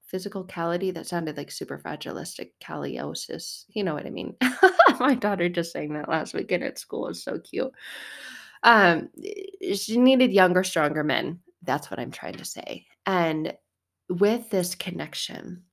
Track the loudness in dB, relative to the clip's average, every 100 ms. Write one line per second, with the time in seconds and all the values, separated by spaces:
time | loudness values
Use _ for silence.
0 | _ -8 -6 -8 -10 -4 -2 0 -2 -4
1 | -4 -4 -4 -6 -10 -10 -8 -8 -8 -10
2 | -8 -8 -10 -10 -14 _ -12 -8 -6 -6
3 | -6 -8 -8 -10 -10 -16 -12 -6 -4 -4
4 | -6 -8 -10 -2 -2 4 4 8 6 6
5 | 2 2 2 0 0 0 -4 -4 -6 -6
6 | -2 -2 -2 -6 -2 -2 -4 -8 -10 -6
7 | -6 -8 -6 -8 -6 -6 -6 -6 -18 -16
8 | -16 -16 -16 -18 -20 2 6 8 8 6
9 | 0 -10 -10 -10 -12 -10 -4 -4 -2 4
10 | 6 8 6 6 6 6 2 2 2 2
11 | 0 0 0 -6 _ _ -4 -2 -2 -8
12 | -8 -8 -10 -10 -12 -12 -12 -12 _ _
13 | -2 2 2 0 -4 -8 _ _ _ _
14 | _ 2 4 4 0 -2 -2 -4 -8 -8
15 | -8 -8 -8 -10 -12 -14 _